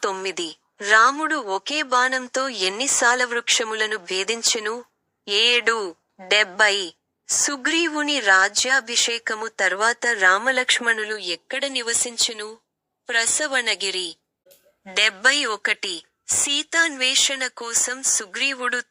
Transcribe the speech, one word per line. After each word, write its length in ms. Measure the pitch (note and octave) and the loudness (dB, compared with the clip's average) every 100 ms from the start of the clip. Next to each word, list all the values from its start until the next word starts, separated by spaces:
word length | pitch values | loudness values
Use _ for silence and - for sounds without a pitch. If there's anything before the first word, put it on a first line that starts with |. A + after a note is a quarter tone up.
తొమ్మిది. 540 | G#3+ F#3+ F#3+ F3+ E3 - _ - G3+ | -4 -4 -6 -6 -8 -10 _ -10 4
రాముడు 460 | A3 A#3+ C#4+ D#4 D#4 | 6 6 4 -2 -2
ఒకే 460 | G#3+ F#3+ - D4 | -2 -4 -4 -4
బాణంతో 680 | C#4+ B3 B3+ C4 B3 C4 C4+ | 0 2 2 0 -4 -4 -4
ఎన్ని 400 | A3+ F#3+ G3+ C4+ | -2 -2 -2 -2
సాలవృక్షములను 1080 | - A#3+ B3 B3 A#3 - - A3+ A3 G#3+ G#3+ | 2 2 2 0 -2 0 0 0 -2 -2 -4
భేదించెను? 880 | F3 F#3 F#3+ F#3+ E3+ A#3 G#3+ A#3+ A#3+ _ _ _ - | -4 -4 -2 -2 0 -2 -4 -8 -10 _ _ _ -4
ఏడు. 680 | G3+ A#3 A#3+ A3+ A3+ F#3+ D#3+ _ _ | 2 4 2 2 -2 -4 -10 _ _
డెబ్బై. 720 | F#3 G3+ G#3 F#3 G#3+ G3+ F3+ - _ _ - | 0 0 2 2 2 2 -4 -12 _ _ -6
సుగ్రీవుని 920 | - - C#4+ B3+ E4 E4+ D4+ D4 C#4+ | -2 -2 -2 0 0 0 -2 -2 0
రాజ్యాభిషేకము 1300 | G#3 F#3+ G3 G#3 B3 C4 A#3 A#3 - A#3 A#3 G#3+ A3 | 4 6 4 2 2 0 0 -2 0 -2 -4 -6 -6
తర్వాత 580 | - F#3+ F#3 A3 A#3 B3 | -2 -2 2 0 0 -2
రామలక్ష్మణులు 1080 | A3+ F#3 G3 A#3+ B3+ B3 - A#3 A3 G#3+ G#3+ | 4 4 4 2 0 2 0 2 0 -2 -6
ఎక్కడ 500 | F3+ E3+ - C4 C#4 | -6 -8 -6 -6 -4
నివసించెను? 920 | C4 A#3 A#3 B3 A3+ - A3 G#3+ A3+ _ _ _ _ - | -4 -2 -2 -2 -2 -4 -4 -12 -16 _ _ _ _ -4
ప్రసవనగిరి. 1080 | A#3 A3+ - D4+ C4+ A#3 G3+ G3 F#3 F3+ - _ _ _ - _ _ F#3+ | -2 0 0 0 -2 0 -2 -2 -4 -6 -10 _ _ _ -20 _ _ -8
డెబ్బై 580 | F#3+ G#3+ F#3+ A#3+ C#4+ | 0 0 2 2 2
ఒకటి. 580 | C4 G#3 - G#3 G3+ E3+ - _ - | 0 -2 -2 -4 -4 -10 -12 _ -4
సీతాన్వేషణ 1160 | - - C#4+ D4+ E4+ E4 C4+ B3+ C4+ - C4+ B3+ | -2 0 -2 -2 0 0 2 0 2 2 0 -4
కోసం 560 | - A#3 A#3 - B3+ | -6 -4 -2 -2 -2
సుగ్రీవుడు 800 | C4+ - G#3 F#3+ C4+ C4 B3 B3 - | 0 0 -2 -2 -2 -2 -2 -4 -6